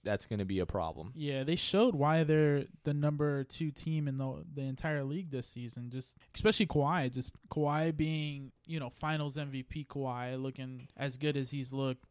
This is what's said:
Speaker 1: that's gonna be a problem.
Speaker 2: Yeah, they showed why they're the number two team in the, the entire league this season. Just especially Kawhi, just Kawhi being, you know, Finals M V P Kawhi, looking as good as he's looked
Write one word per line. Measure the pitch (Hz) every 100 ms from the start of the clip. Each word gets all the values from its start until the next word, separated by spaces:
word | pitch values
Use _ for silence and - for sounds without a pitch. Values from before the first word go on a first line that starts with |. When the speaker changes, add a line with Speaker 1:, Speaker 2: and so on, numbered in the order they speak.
Speaker 1:
that's | 104 101 -
gonna | 104
be | 98 95
a | 87
problem. | 98 82 78 85 131
Speaker 2:
Yeah, | 147 135
they | 135 170
showed | - 190 240
why | 165 147 160
they're | 151 156 151 143 - -
the | 147
number | 147 147 147 147 139
two | 135 - 160
team | 139 160 156 143
in | 135
the, | 135 143 165
the | 143
entire | 135 131 160 147
league | 135 160 175
this | 135 -
season. | 123 120 120 120
Just | 127 - - - -
especially | 220 - 190
Kawhi, | 147 143 175 131
just | 127 - - -
Kawhi | 156 147 151 160 151
being, | 156 156 151 139 135 -
you | - 160
know, | 127 -
Finals | 156 156 147 143
M | 143
V | 135
P | 127 151 143
Kawhi, | 139 135 123 123 131
looking | 135 131 131 127 127 -
as | 139 127
good | 151 139
as | 131
he's | 143 127
looked | 135 135 127 -